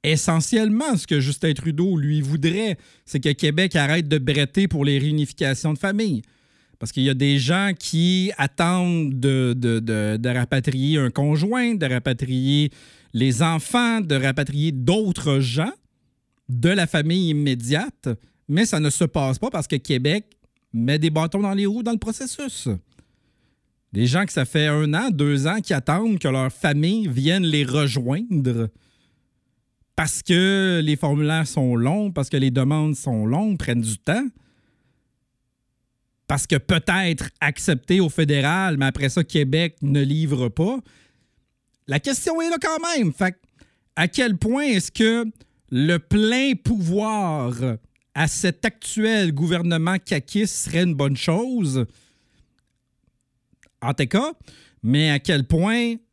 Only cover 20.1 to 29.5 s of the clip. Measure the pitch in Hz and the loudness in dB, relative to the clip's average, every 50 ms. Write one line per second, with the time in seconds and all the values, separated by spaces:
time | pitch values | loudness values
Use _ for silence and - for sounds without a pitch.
20.1 | 165 208 208 _ _ _ _ _ _ _ _ _ - 113 117 127 143 156 151 165 | 0 0 -4 _ _ _ _ _ _ _ _ _ -4 -2 0 0 0 2 2 2
21.1 | 151 156 160 165 156 196 208 196 196 196 202 196 208 240 233 226 233 208 - 220 | 2 0 -2 0 -2 -2 -2 0 0 0 0 0 -2 -2 -2 -2 -4 -4 -4 -6
22.1 | 220 - 262 254 - - 294 262 - - - 127 104 87 _ _ _ _ _ _ | -6 -6 -8 -10 -10 -8 -10 -10 -10 -8 -4 -4 -4 -4 _ _ _ _ _ _
23.1 | _ _ _ _ _ _ _ _ _ _ _ _ _ _ _ _ - 98 117 120 | _ _ _ _ _ _ _ _ _ _ _ _ _ _ _ _ -2 0 0 2
24.1 | 127 175 202 - - 170 131 - - 156 151 151 147 151 156 147 147 165 240 262 | 2 0 0 0 -2 -2 -4 0 0 0 2 2 2 2 0 0 0 0 0 -2
25.1 | 196 143 147 147 143 139 135 156 185 220 - - 180 139 - - 151 180 220 226 | 0 0 2 2 2 0 0 0 -2 -2 -2 -2 -4 -2 0 0 0 0 0 0
26.1 | 214 170 - 151 131 135 131 127 - - - 165 143 147 151 170 202 226 214 175 | -2 0 0 0 0 0 -2 -2 -4 -2 -2 0 0 2 2 0 0 0 -2 -2
27.1 | 127 123 135 156 175 196 185 165 151 147 143 123 123 123 143 139 110 135 123 120 | -2 0 0 2 2 2 2 2 2 0 0 0 0 0 0 0 0 -2 -2 -2
28.1 | 135 175 226 240 196 151 135 127 120 117 113 107 _ - _ _ _ _ _ _ | -2 -2 -2 -2 -2 0 0 0 0 0 -2 -4 _ -12 _ _ _ _ _ _
29.1 | _ _ _ _ _ _ _ _ | _ _ _ _ _ _ _ _